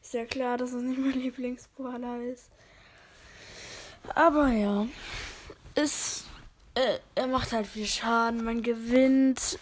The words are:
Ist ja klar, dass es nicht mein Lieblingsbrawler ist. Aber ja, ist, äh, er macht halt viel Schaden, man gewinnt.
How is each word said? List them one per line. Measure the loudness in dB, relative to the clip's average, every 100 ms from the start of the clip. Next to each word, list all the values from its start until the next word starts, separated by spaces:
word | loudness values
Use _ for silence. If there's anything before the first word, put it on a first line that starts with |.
Ist | -8
ja | -8
klar, | -6 -4 -2 -2
dass | -4
es | -4
nicht | -4 -2
mein | -2 -2
Lieblingsbrawler | -4 -6 -8 -8 -14 -12 -10 -8 -8 -8
ist. | -8 -10 -16 _ -20 -20 -20 -20 -20 -20 -20 -20 -20 -18 -16 -16 -18 -18 -6
Aber | 4 4 6 4
ja, | 4 2 2 0 -6 -12 -10 -10 -14 -18 -20 -4
ist, | 0 2 2 0 -4 -8 -18 -20 _ -8
äh, | 0 0 0 -4
er | -4 0
macht | -2 0
halt | -4 -4
viel | -6 -4
Schaden, | -4 2 2 2 0
man | -2 -2
gewinnt. | -2 -2 4 6 8 6 6 4 0 -2